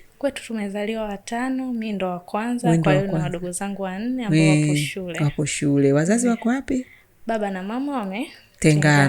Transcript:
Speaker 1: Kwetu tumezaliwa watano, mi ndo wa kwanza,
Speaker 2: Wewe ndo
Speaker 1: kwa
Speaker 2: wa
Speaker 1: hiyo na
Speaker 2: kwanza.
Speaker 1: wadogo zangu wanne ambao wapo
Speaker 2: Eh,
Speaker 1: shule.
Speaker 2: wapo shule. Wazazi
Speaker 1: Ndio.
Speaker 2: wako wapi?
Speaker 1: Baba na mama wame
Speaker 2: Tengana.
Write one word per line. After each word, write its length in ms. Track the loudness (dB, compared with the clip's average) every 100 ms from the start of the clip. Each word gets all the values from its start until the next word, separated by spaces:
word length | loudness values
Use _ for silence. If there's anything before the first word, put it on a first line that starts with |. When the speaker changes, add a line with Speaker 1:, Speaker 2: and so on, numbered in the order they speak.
| -6 -6
Speaker 1:
Kwetu 240 | -4 -4 -6
tumezaliwa 560 | -6 -4 -4 -2 -2
watano, 680 | -4 -6 -6 -4 -2 -2 -4
mi 200 | -4 -4
ndo 160 | -2 -2
wa 100 | -4
kwanza, 480 | -6 -4 -2 0 2
Speaker 2:
Wewe 100 | 4
ndo 60 |
Speaker 1:
kwa 80 | 4
Speaker 2:
wa 60 | 4
Speaker 1:
hiyo 80 | 2
na 40 |
Speaker 2:
kwanza. 160 | -2 -2
Speaker 1:
wadogo 240 | -4 -6
zangu 300 | -6 -6 -4
wanne 420 | -6 -4 -4 -4
ambao 160 | 0 4 4
wapo 240 | 4 2
Speaker 2:
Eh, 40 | 0
Speaker 1:
shule. 420 | -2 -6 -6 -2
Speaker 2:
wapo 200 | -2 0
shule. 480 | -4 -2 2 4 4
Wazazi 280 | 4 4 2 2
Speaker 1:
Ndio. 40 |
Speaker 2:
wako 180 | 0 0
wapi? 380 | -2 -2 -4 -4 -12 _ _ -6
Speaker 1:
Baba 240 | -2 -2
na 120 | -4
mama 340 | -6 -6 -4 -4
wame 280 | -4 -6 -8 -12 _ 0
Speaker 2:
Tengana. 500 | 2 4 4 4